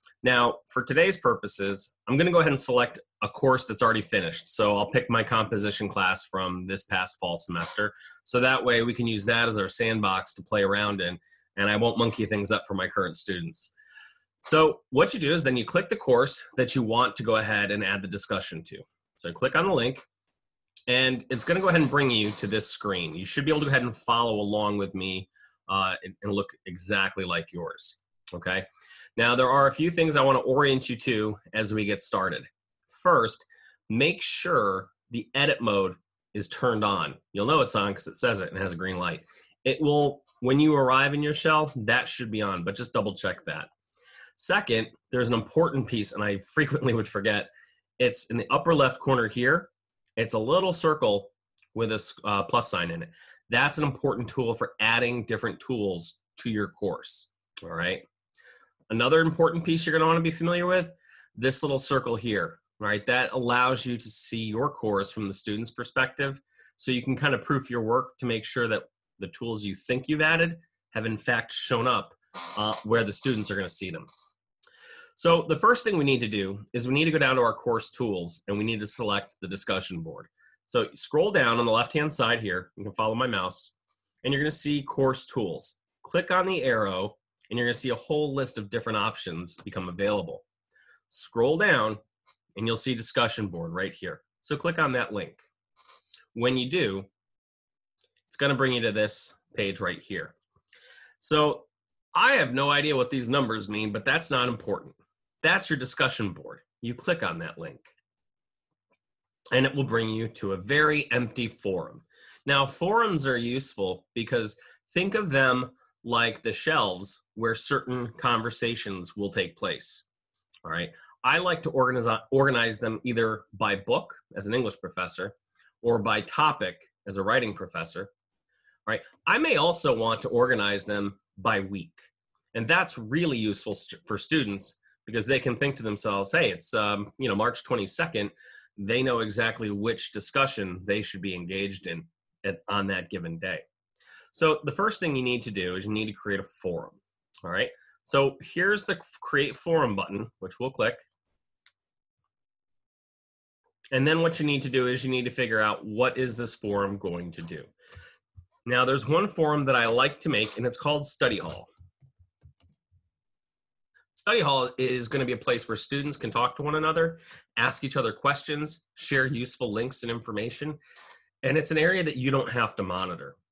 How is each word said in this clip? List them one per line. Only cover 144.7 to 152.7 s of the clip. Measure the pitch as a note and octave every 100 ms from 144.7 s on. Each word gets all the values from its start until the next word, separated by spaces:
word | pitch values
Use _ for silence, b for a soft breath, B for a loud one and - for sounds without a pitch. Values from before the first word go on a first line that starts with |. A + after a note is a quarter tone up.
first | - G#3 G#3+
thing | E3+ C3+
you |
need | B2 B2
to | A#2+
do | G2 F2+ F#2
is | G#2
you |
need | G#2+ A2
to |
create | - G#2+ G2
a |
forum, | F#2+ - F#2 E2 - _ _ _ _ -
all | F2+
right? | F#2 B2 - b b
So | - C#3 C#3 -
here's | - E3+ F#3+ G#3 -
the | F3+
f-, | - -
create | - C3+ C#3+ -
forum | E3+ E3 B2 G2+
button, | - G2+ A2+ -
which | F#2 -
we'll | B2+
click. | C3+ A2 - _ _ _ _ _ _ _ _ _ _ _ _ _ _ _ _ _